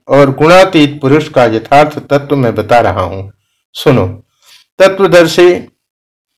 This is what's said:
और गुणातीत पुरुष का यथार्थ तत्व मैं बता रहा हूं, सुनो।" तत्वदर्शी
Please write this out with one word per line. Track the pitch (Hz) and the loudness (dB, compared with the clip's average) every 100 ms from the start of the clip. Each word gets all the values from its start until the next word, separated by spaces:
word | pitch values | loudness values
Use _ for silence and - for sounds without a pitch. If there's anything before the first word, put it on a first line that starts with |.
| - | -2
और | 135 139 | 0 2
गुणातीत | 135 156 185 190 175 143 147 | 0 2 4 2 2 -2 -2
पुरुष | 135 151 - | -2 -2 -2
का | 135 | -2
यथार्थ | 117 110 - 139 151 147 | 0 -2 0 0 0 -4
तत्व | - 139 139 139 | -6 -6 -4 -2
मैं | 120 | -2
बता | 107 104 120 | -4 0 0
रहा | 104 98 | 0 -4
हूं, | 92 98 98 _ _ _ _ | -8 -10 -14 _ _ _ _
सुनो।" | - 156 123 98 98 _ _ _ _ _ - | -6 -2 0 -2 -8 _ _ _ _ _ -2
तत्वदर्शी | 190 190 190 175 160 180 175 175 - _ _ _ _ _ _ | 0 0 2 2 2 2 2 2 -6 _ _ _ _ _ _